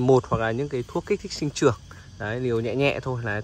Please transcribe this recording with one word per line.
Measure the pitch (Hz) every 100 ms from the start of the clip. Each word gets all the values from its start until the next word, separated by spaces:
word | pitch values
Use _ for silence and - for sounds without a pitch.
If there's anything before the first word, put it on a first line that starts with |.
một | 127 127 -
hoặc | 113
là | 113
những | 117 147
cái | 127 120
thuốc | 175 -
kích | 202
thích | 190
sinh | - 147
trưởng. | - 143 107 - - - -
Đấy, | 104 120
liều | 127 113
nhẹ | 113
nhẹ | 123 143 -
thôi | 135 123
là | 117 104